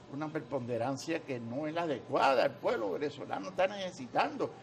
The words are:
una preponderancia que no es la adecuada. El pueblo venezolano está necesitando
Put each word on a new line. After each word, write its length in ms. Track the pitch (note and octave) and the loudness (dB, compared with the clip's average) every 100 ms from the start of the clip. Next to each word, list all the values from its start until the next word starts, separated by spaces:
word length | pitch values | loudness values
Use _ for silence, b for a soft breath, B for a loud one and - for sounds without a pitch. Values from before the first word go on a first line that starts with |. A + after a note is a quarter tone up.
| - | -12
una 140 | C3+ D#3 | -6 -4
preponderancia 920 | D#3 A#2+ C#3 A#2+ A#2 A#2+ C3+ - D#3+ | -4 -2 -4 -2 0 0 -2 -2 -4
que 180 | B2 B2 | -2 -6
no 280 | A#2 B2+ D#3 | -4 -4 -2
es 60 | |
la 100 | E3 | 0
adecuada. 640 | F3 B2 G#2+ D3 C#3 B2+ F#2 | 0 -2 0 4 6 6 6
El 60 | |
pueblo 400 | A#2 F3 A#3+ G#2 | 2 0 2 0
venezolano 580 | E2 D3 C3 A2 B2 F#3+ | 0 -2 -4 -4 -4 -4
está 180 | F3+ F#3+ | 2 2
necesitando 840 | G3+ F#3 C3+ B2 F3 B3 C#4+ D#3+ B | 0 -6 -6 -2 2 2 0 -4 B